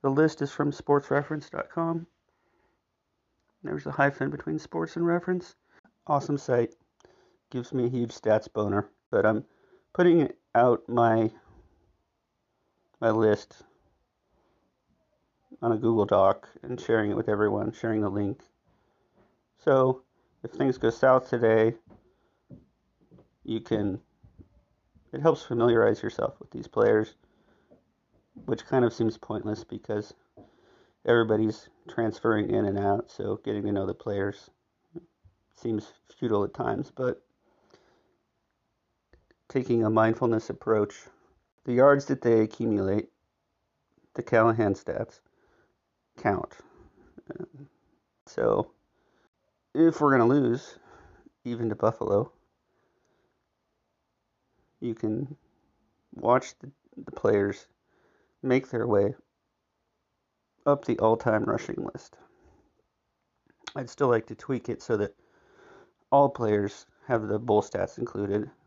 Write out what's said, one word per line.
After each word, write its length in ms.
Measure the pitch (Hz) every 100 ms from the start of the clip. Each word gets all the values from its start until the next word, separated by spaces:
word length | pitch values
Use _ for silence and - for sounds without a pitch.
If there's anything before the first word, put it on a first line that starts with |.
the 80 | 139
list 320 | 135 160 -
is 100 | 143
from 180 | - 143
sportsreference 760 | 139 - 143 - 139 143 156 -
dot 220 | - -
com. 360 | - 165 165 175 _ _ _ _ _ _ _ _ _ _ _ _ _ _ _
There's 240 | 151 147 143
a 40 |
hyphen 380 | 143 143 143 139
between 300 | 147 156 156
sports 380 | - 165 165 -
and 100 | 170
reference. 480 | 175 175 180 170 _ _ _ _ _ -
Awesome 300 | 143 139 143
site. 380 | - 123 117 - _ _ _ _ _ _ _
Gives 240 | 131 120
me 140 | 131 123
a 20 |
huge 220 | 127 117
stats 420 | - 107 107 -
boner. 380 | 110 104 101 - _ _
But 140 | 107
I'm 220 | 104 110 - _ _ _ _
putting 360 | - 175 170 135 - _
out 320 | 117 123 117 -
my, 400 | 120 117 113 110 - _ - _ _ _ _ _ _ _ _ _ _ _ _ _ _
my 80 | 117
list 500 | 110 107 104 - - - _ _ _ _ _ _ _ _ _ _ _ _ _ _ _ _ _ _ -
on 100 | 117
a 60 | 110
Google 260 | 113 113
Doc 460 | 101 95 98 98 - -
and 160 | - 123
sharing 320 | - 113 104
it 60 | 101
with 140 | 110
everyone, 420 | 104 104 98 107
sharing 300 | - 113 110
the 80 | 104
link. 320 | 98 101 - _ _ _ _ _ _ _ _ _ _ _ _
So 460 | - 135 131 131 _ _ _ _
if 80 | -
things 260 | - 135 127
go 140 | 113
south 400 | - 135 131 -
today, 460 | 123 113 110 113 117 _ - _ _ _ _ _ - _ _ _ _ _ _ _ _
you 180 | - 113
can, 380 | 107 110 101 92 _ _ - _ - _ _ _ _ _ _
it 80 | 131
helps 200 | 156 156
familiarize 600 | - 117 120 117 110 110
yourself 360 | 104 - - -
with 120 | -
these 180 | - 113
players, 460 | - 107 107 107 _ _ _ _ _ _ _ _ _ _ _ _ - -
which 200 | - -
kind 180 | 131
of 80 | 120
seems 240 | - 113 -
pointless 460 | - 113 107 107
because 500 | - - - 107 107 - _ - - _ _ _ _ _ -
everybody's 600 | 117 113 107 110 104 - _ -
transferring 640 | - 110 110 117 107 104
in 140 | 104
and 140 | 101 101
out, 300 | 101 101 -
so 280 | - 101 101
getting 180 | - 104
to 80 | 104
know 160 | 101 95
the 80 |
players 560 | - - 101 98 98 - _ _ _ _ 165 _ _ _ _ _
seems 380 | _ 120 110 - _ _ _
futile 240 | 123 104
at 100 | 98
times, 380 | - 117 113 - -
but 260 | 127 - _ _ _ _ _ _ _ _ _ _ _ _ _ _ _ _ _ _ _ _ _ _ _
taking 360 | 135 127 117
a 60 | 110
mindfulness 600 | 110 113 113 123 113 -
approach, 440 | - - 107 104 - - _ _ _ _ _
the 100 | -
yards 320 | 123 135 143 139
that 160 | 135
they 180 | 120 113
accumulate, 680 | 110 - 113 104 95 101 - _ _ _ _ _ _ _ _ _ _
the 80 | -
Callahan 520 | - 120 113 113 104
stats, 460 | 95 - - 113 - _ _ _ _ _ _ _ _ _ -
count. 400 | - 92 - - - _ - _ _ - _ -
Um, 300 | - 131 143 _ _ _ _ _ _
so, 440 | - 57 52 - _ _ _ _ _ _ _ _ _ _
if 260 | - 165 160
we're 100 | 147
gonna 160 | 135 117
lose, 520 | 143 123 120 - - _ - - _ _ _
even 240 | 120 117 117
to 80 | 107
Buffalo, 560 | 107 - - 101 120 _ _ _ _ _ _ _ _ _ _ _ _ _ _ _ _ _ _ _ _ _ _ _ _ _
you 140 | 120
can 420 | 113 110 107 139 143 _ _ _ _ _ _ _
watch 440 | - - 123 - -
the, 100 | 139 _ _ -
the 80 | -
players 540 | - 107 104 101 - - _ _ _ _ _ _ _
make 280 | 131 131 135
their 160 | 120 113
way 280 | 104 101 - _ _ _ _ _ _ _ _ _ _ _ _ _ _ -
up 180 | 143 143
the 120 | 120
all-time 460 | 110 113 - 107
rushing 440 | 110 110 - - -
list. 220 | - - _ _ _ _ _ _ _ _ _ _ _ _ _ _ _ - 143
I'd 140 | 123
still 180 | - 139
like 180 | 113 -
to 80 |
tweak 360 | 117 - 127 -
it 100 | 117
so 160 | - 110
that 180 | 101 - _ _ _ _ - - _ _ _
all 200 | 139 139
players 560 | 139 113 107 101 - - _ -
have 200 | 117 107
the 100 | 107
bowl 240 | 120 104
stats 360 | - - 95 -
included. 520 | - - 101 101 - _